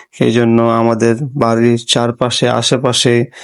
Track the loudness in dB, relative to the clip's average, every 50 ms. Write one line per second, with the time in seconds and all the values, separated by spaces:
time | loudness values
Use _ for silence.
0 | -20 _ _ -2 -2 0 2 2 2 2 2 2 2 2 2 2 2 0 0 2
1 | 0 0 0 -2 -4 -8 -4 -2 0 0 2 2 2 2 2 0 -2 -2 -2 0
2 | 0 -2 -2 -2 -4 -2 -2 -2 0 0 0 0 0 0 -2 0 0 -2 -2 0
3 | 0 2 2 2 0 -2 -8 -14